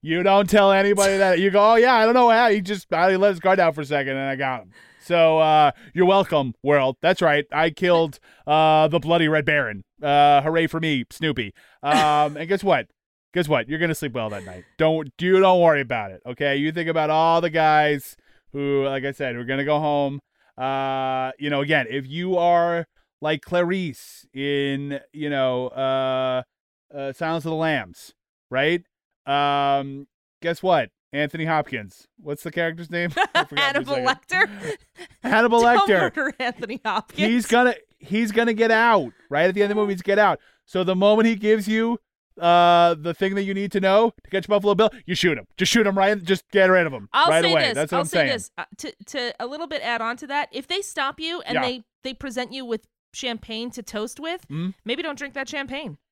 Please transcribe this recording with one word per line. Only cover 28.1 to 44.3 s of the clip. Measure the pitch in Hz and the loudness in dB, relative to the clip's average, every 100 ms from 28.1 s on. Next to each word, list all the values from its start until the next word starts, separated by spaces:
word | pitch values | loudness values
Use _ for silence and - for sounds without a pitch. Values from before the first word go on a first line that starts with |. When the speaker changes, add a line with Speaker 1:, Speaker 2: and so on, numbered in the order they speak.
| _ _ _ _ | _ _ _ _
Speaker 1:
right? | 127 147 175 _ _ _ _ - | -2 -2 -2 _ _ _ _ -4
Um, | 143 143 143 139 139 139 139 139 _ _ _ | -2 0 0 0 -2 -4 -14 -18 _ _ _
guess | 165 170 | -8 -4
what? | 185 165 113 _ _ | 0 0 0 _ _
Anthony | 143 147 160 160 | -6 -4 -4 -2
Hopkins. | 160 147 123 101 _ _ _ | -2 -2 -8 -12 _ _ _
What's | 156 147 | -12 -10
the | 170 | -8
character's | 170 165 165 165 | -4 -6 -6 -10
name? | 170 175 226 | -6 -4 -4
Speaker 2:
<laughs> | 381 | -2
Speaker 1:
I | 339 359 | -2 -2
forgot | |
for | - | -2
a | |
Speaker 2:
Hannibal | 277 277 262 277 | -2 -2 -4 -2
Speaker 1:
second. | 254 | -2
Speaker 2:
Lecter. | 262 _ 370 427 403 466 427 _ _ - _ | -4 _ -2 -2 -4 -12 -12 _ _ -20 _
Speaker 1:
Hannibal | 240 240 233 233 | 0 2 4 4
Speaker 2:
Don't | 240 247 392 | 4 4 4
Speaker 1:
Lecter. | 190 139 302 | 2 0 -4
Speaker 2:
murder | 285 - | -6 -6
Anthony | 254 247 233 254 220 | -8 -8 -12 -10 -6
Hopkins. | 202 - - 208 | -6 -8 -4 0
Speaker 1:
He's | 240 220 | 0 0
gonna, | 240 247 220 _ _ | 2 2 -2 _ _
he's | - 208 226 | -6 -4 -2
gonna | 208 233 | 0 0
get | 220 226 | 0 2
out, | 226 233 214 127 _ _ | 4 4 2 0 _ _
right? | 143 175 | 0 0
At | 185 | 2
the | |
end | 202 | 0
of | 208 | 0
the | |
movie, | 208 | -2
he's | 190 | -4
get | 190 202 | 0 2
out. | 202 151 _ _ _ | 2 0 _ _ _
So | 185 | -4
the | 180 185 | -2 2
moment | 202 214 226 | 4 4 2
he | 196 | 0
gives | 208 220 202 | 0 0 0
you, | 220 226 240 _ _ _ - | -2 -2 -4 _ _ _ -2
uh, | 170 175 175 175 170 165 | 2 4 6 6 4 2
the | 160 | -6
thing | 165 190 196 | -4 -2 -2
that | |
you | 196 | -4
need | 196 202 | -6 -4
to | 202 | -2
know | 190 202 233 - | 2 4 2 -2
to | - | -6